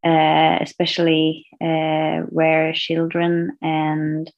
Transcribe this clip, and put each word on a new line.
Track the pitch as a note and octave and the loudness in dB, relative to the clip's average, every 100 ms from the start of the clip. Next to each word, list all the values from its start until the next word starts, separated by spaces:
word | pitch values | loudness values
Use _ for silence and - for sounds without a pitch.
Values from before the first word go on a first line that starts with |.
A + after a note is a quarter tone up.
uh, | E3+ D#3+ D#3 D#3 D#3+ - | 2 4 4 4 2 2
especially, | - - E3+ - E3 D#3+ D#3 D#3+ - - | -4 -4 -4 0 2 2 2 -2 -12 -8
uh, | E3 D#3+ D#3+ D#3 D#3 D#3+ D#3+ | -2 -2 0 0 -2 -4 -4
where | D#3+ D#3+ D#3+ D#3+ | 0 2 2 0
children | D#3+ - E3 E3 E3+ E3+ E3+ E3+ - | -4 -4 -2 -2 0 0 0 -2 -4
and | D#3+ D#3 D#3 D#3 D#3 D#3 D#3+ | -4 -2 -2 -2 -2 -4 -8